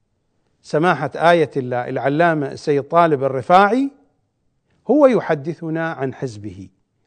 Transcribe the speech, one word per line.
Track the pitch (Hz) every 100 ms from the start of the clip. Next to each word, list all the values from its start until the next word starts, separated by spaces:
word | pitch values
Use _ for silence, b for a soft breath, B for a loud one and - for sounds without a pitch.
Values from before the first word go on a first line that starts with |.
| _ _ _ _ _ _
سماحة | - 151 180 147 143 147
آية | 165 175 147 139
الله | 123 123 127
العلامة | 131 131 147 170 156 139
السيد | 131 - 143
طالب | 135 170 165 139
الرفاعي، | 135 131 - 180 202 254 277 - _ _ _ _ _ _ _ _ -
هو | 285 269
يحدثنا | 202 - 156 147 156 165 160 165
عن | 147 135
حزبه، | - 135 104 104 92 92 _ _ _